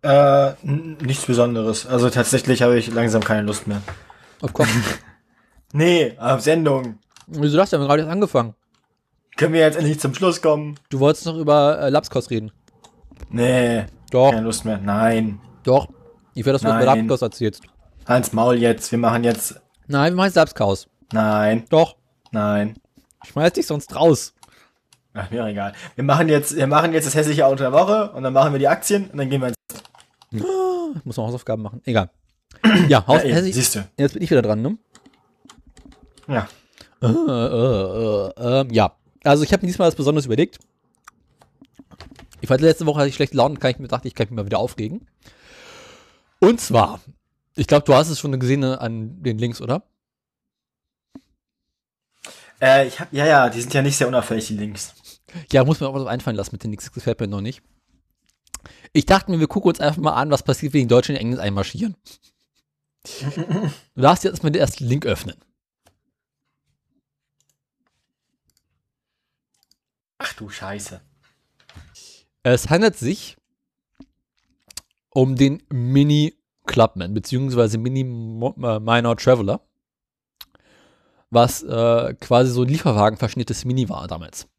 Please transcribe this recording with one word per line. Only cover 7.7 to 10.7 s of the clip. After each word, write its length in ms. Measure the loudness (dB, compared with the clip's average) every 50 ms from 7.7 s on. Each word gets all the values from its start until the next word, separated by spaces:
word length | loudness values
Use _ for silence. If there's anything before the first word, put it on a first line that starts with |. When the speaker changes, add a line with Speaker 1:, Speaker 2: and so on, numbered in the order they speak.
Speaker 2:
denn? 100 | 2 -2
Wir 20 |
haben 60 | 2 2
gerade 140 | 2 0
erst 100 | 0 -2
angefangen. 420 | -2 -2 -2 0 0 0 0 -2 -8 _ _ _ _ _ _ _ _ _ _ _ _ _ _ _ _
Speaker 1:
Können 180 | -2 0 2 4
wir 60 | 4
jetzt 160 | 4 4 4
endlich 220 | 2 0 0 0 0
zum 160 | -2 -4 -2
Schluss 260 | 0 0 0 0 2
kommen? 380 | 0 0 0 0 -2 -10